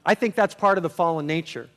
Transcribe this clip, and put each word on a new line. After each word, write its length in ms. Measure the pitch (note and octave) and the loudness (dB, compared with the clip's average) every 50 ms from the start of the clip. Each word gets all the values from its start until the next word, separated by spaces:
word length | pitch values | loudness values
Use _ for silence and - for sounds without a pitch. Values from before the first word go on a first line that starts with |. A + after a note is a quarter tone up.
| _ | _
I 100 | - G#3+ | 0 0
think 200 | - B3 A3 - | 2 0 -2 2
that's 200 | - G#3 F#3+ - | 0 0 0 0
part 220 | - G#3 G3 G3 F#3+ | 0 2 2 2 2
of 40 | |
the 80 | E3+ D#3+ | 0 -2
fallen 380 | - - F3 E3+ E3 D#3 D3 D3 | -2 0 0 0 0 -2 -2 -2
nature 420 | D#3+ E3+ D#3+ - - B2+ A#2+ - _ | -4 -4 -4 -8 -12 -14 -14 -16 _